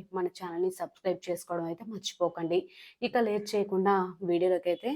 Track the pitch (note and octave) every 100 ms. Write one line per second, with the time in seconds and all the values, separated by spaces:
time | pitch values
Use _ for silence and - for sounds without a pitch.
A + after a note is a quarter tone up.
0 | F#3 F#3+ F3+ - F3+ E3+ F#3 F#3 E3+ _
1 | F#3+ F3+ - F3 - F3 E3 E3 G#3+ G#3+
2 | - - F3 E3+ E3 F3 - - - -
3 | A#3 B3 A3+ G#3 G#3 G#3 G3+ F#3+ F#3+ G3
4 | F#3 F3 F#3 E3+ F3+ F3+ F3+ F3 A#3